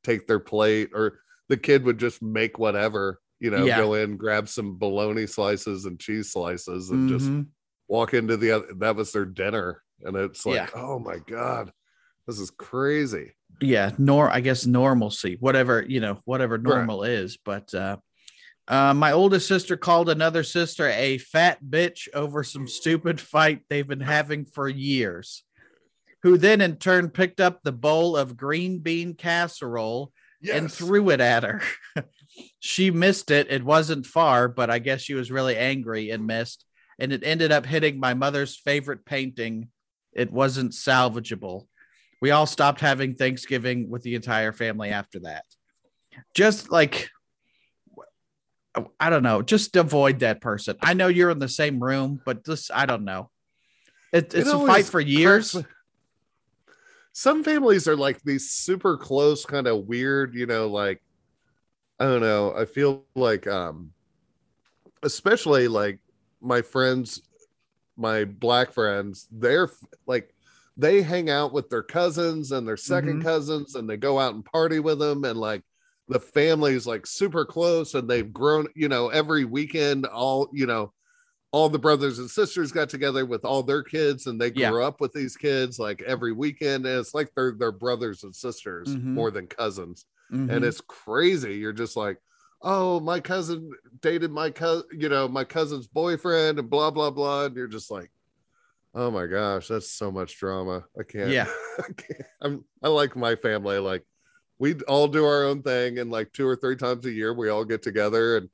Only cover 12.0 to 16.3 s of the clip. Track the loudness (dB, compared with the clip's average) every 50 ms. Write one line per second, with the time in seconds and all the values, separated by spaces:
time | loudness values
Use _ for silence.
12 | _ _ _ _ _ -12 -10 -10 -10 -12 _ -18 -16 -10 -6 -2 0 0 0 0
13 | 0 -2 -4 -8 -10 -14 _ _ _ _ -8 _ 0 2 4 4 2 0 0 2
14 | 4 6 6 6 6 4 4 2 2 0 0 0 2 2 4 4 4 4 4 4
15 | 2 0 -4 -4 -6 -6 -6 0 0 2 4 4 4 4 2 0 0 -2 -2 -2
16 | -2 -2 -4 -6 _ -4